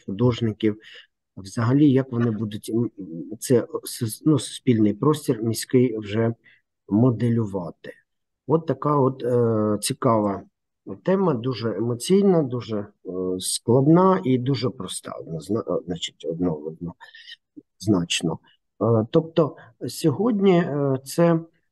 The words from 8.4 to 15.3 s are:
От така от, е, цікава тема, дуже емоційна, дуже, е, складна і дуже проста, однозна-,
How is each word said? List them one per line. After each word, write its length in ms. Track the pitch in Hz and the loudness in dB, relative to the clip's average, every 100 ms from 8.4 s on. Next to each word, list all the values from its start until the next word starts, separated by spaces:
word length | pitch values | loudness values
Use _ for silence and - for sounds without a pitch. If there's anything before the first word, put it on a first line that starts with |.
| - | -2
От 200 | 160 160 | -2 0
така 300 | 131 147 147 | -2 0 2
от, 260 | 131 131 | 2 0
е, 560 | 120 120 117 107 107 104 | -2 0 2 2 0 -2
цікава 640 | - 131 127 113 104 95 - _ _ _ - 98 | -4 -2 0 2 0 -4 -10 _ _ _ -16 -8
тема, 320 | - 196 185 | -2 0 0
дуже 420 | 123 127 113 113 95 | 0 -4 -4 -4 -4
емоційна, 680 | 117 120 - 196 202 170 | -4 -4 2 4 6 4
дуже, 340 | 131 123 107 104 | 2 -4 -6 -6
е, 640 | 104 _ - 92 92 92 | -8 _ -10 -6 -4 -4
складна 800 | - - - 131 139 165 185 185 | -6 -4 2 4 6 6 6 4
і 140 | 131 127 | 2 0
дуже 320 | 123 127 120 | 0 -2 -4
проста, 420 | - 92 - - | -6 -12 -12 -12
однозна-, 520 | 57 - | -12 -10